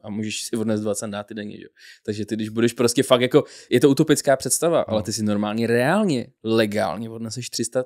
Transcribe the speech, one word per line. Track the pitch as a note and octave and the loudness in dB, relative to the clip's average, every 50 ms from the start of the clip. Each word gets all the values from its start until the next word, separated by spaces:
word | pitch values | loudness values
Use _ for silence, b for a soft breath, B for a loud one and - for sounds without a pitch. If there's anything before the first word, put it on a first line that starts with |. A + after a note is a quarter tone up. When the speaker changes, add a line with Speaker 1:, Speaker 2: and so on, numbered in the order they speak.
| - | -14
Speaker 1:
a | G#2+ | -10
můžeš | G2+ G#2+ G#2+ G#2+ G#2 - - | -8 -6 -6 -6 -6 -8 -8
si | - - | -6 -4
odnést | A2+ A2 A2 A2 G#2+ | -4 -2 0 -2 -2
dvacet | G#2+ G#2+ G2+ - | -2 -2 -4 -4
sandáty | A#2 G#2+ G2+ G#2 G#2 - A2 | -6 -8 -8 -10 -10 -10 -12
denně, | A2 G#2 G#2 G2 | -12 -12 -12 -12
že | F#2 F2+ | -16 -18
jo. | - _ B B B B B B | -20 _ B B B B B B
Takže | - G#2 G#2+ G#2 | -6 -6 -6 -4
ty, | G#2 A2 | -6 -4
když | G#2+ A2 G#2+ | -4 -4 -4
budeš | A2 A2+ A2+ A#2+ - | 0 2 2 2 2
prostě | - A#2+ A#2 - - B2+ | 2 0 2 4 2 4
fakt | - C3 B2 | 4 4 4
jako, | B2 B2+ - D3 - B B B B B | 4 4 4 2 2 B B B B B
je | - B2 | 2 4
to | - C#3+ | 6 6
utopická | C#3 - D#3 D3+ D3 - - C#3+ C3+ | 6 4 4 2 2 2 4 0 0
představa, | - - C3 - - D3+ E3+ E3 C3 | 0 0 -2 -2 0 0 0 0 0
ale | - - A2+ G#2+ | 0 0 -2 -2
Speaker 2:
No. | G2+ | -2
Speaker 1:
ty | A#2 G#2 | -4 -4
si | A2+ G#2+ | -2 -2
normálně, | G#2+ G#2 G2+ G#2 G#2 G#2 A2+ A#2 | 0 0 0 -2 -2 -2 -2 0
reálně, | A2+ A#2 A#2+ B2 C#3+ F3+ G#3+ A3 F#3+ C#3+ A#2+ - - _ _ - | 2 2 2 2 2 2 2 2 0 0 -2 -4 -8 _ _ -2
legálně | A2 A2+ A2+ A2 G#2 G2+ G#2+ G2+ F2+ D#2 G#2 A#2 A2+ | 0 2 2 2 2 2 -2 -2 -2 -4 -6 -8 -10
odneseš | A2+ A2+ A2+ A2+ A2+ B2 A#2+ - | -10 -10 -10 -10 -8 -10 -10 -10
tři | - - A#2 | -6 -6 -6
sta | - - B2+ B2+ | -2 -2 -4 -4